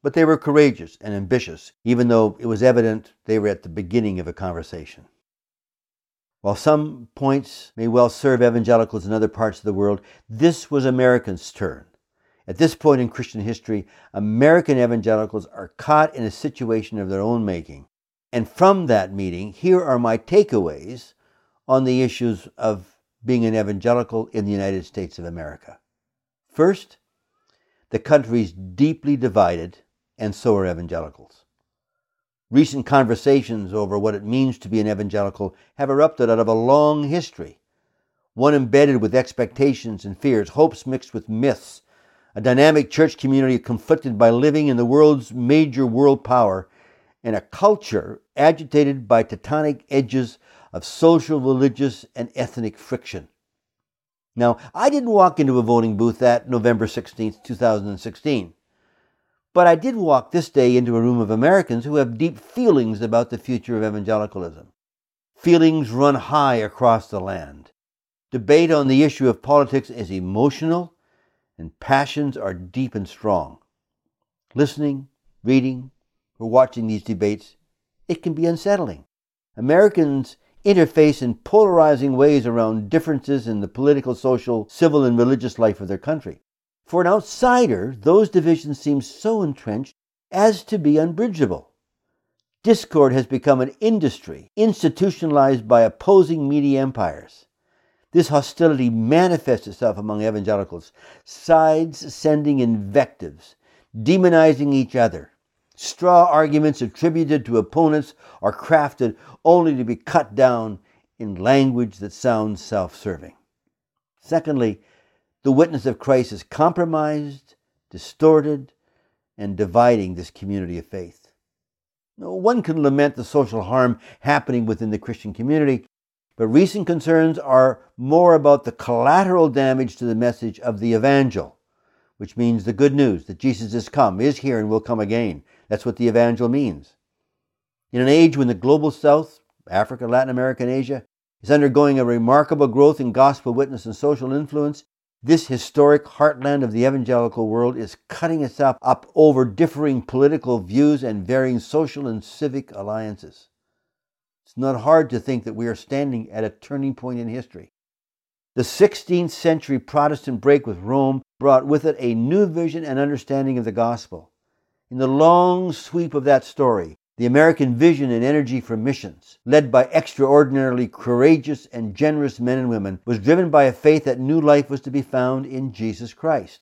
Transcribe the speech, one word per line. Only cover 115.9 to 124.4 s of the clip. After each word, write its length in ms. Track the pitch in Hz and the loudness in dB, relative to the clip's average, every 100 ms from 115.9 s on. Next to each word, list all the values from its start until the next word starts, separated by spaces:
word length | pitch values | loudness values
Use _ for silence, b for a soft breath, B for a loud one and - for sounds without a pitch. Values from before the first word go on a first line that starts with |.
| 110 | -6
Christ 340 | - 131 117 | 0 0 0
is 120 | 101 | -10
compromised, 1120 | - - 160 175 170 160 151 151 147 139 _ _ _ _ _ | -16 0 0 0 -4 -2 -4 -6 -10 -16 _ _ _ _ _
distorted, 840 | 90 - _ 156 156 147 143 131 _ _ _ _ _ _ - | -20 -20 _ 6 6 2 -6 -10 _ _ _ _ _ _ -12
and 220 | 101 92 | -10 -6
dividing 560 | 101 101 120 117 92 | 0 4 4 2 -2
this 160 | 87 87 | -10 -14
community 480 | _ 98 101 90 85 | _ -8 -6 -6 -10
of 80 | - | -12
faith. 460 | 98 85 _ _ _ _ _ _ _ _ _ _ _ | -14 -16 _ _ _ _ _ _ _ _ _ _ _
Now, 140 | 175 | -14
one 280 | 185 196 247 | -2 0 0
can 220 | 165 160 | -2 0
lament 320 | 143 139 143 - | 2 2 0 -2
the 80 | |
social 400 | 113 147 120 110 | -4 -2 0 -4
harm 360 | 95 131 123 117 B B | -4 0 0 0 B B
happening 480 | 143 147 | -2 -2